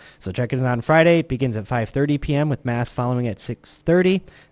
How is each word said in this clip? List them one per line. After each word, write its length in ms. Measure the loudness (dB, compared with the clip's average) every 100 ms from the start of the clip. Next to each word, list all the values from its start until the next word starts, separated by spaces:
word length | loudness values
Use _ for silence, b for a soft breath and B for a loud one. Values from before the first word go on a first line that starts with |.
| B B
So 100 | -8
check 220 | -4 -4
us 80 | -2
out 60 | -2
on 140 | -2
Friday. 360 | 2 4 6 4
It 100 | 2
begins 280 | -2 -2 -4
at 100 | -4
five 220 | -4 -2
thirty 300 | -2 0 0
P 180 | 0 0
M 120 | 0
with 160 | -2
Mass 240 | -2 -4 -4
following 380 | -4 -2 -2 -4
at 140 | -6
six 420 | -8 -10 -14 -6
thirty, 400 | 2 4 4 0 b b b